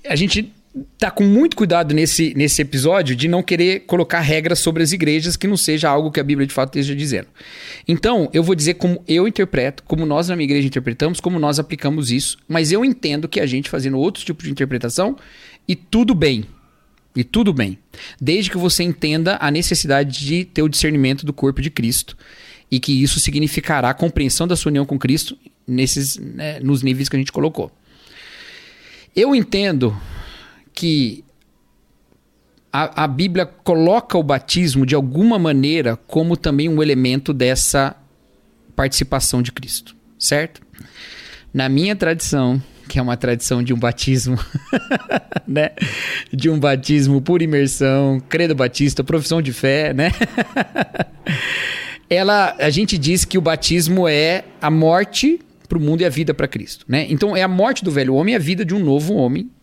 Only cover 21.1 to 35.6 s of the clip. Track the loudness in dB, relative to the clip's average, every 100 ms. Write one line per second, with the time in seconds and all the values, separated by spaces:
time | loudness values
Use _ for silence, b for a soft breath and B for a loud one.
21.1 | 0 -4 -2 -2 0 -4 -2 -2 -2 -6
22.1 | -16 B B B B B -4 0 2 2
23.1 | 0 -2 0 -2 -2 -2 0 0 0 -2
24.1 | 0 -2 -2 0 0 0 0 0 -2 0
25.1 | 0 -2 -12 -20 _ -6 -2 0 -2 -4
26.1 | -6 -10 -10 -10 -4 0 0 0 -2 -2
27.1 | -2 -2 -2 -2 -4 -10 _ B B B
28.1 | B B B B B B B B B B
29.1 | 0 2 2 2 0 0 2 0 -2 B
30.1 | B B B B B B -6 0 0 0
31.1 | -4 -20 _ _ _ _ _ _ _ _
32.1 | _ _ _ _ _ _ -4 -4 -2 -2
33.1 | 0 0 0 -2 -4 0 4 4 4 2
34.1 | 0 2 -2 0 0 2 2 4 2 2
35.1 | 2 4 4 2 2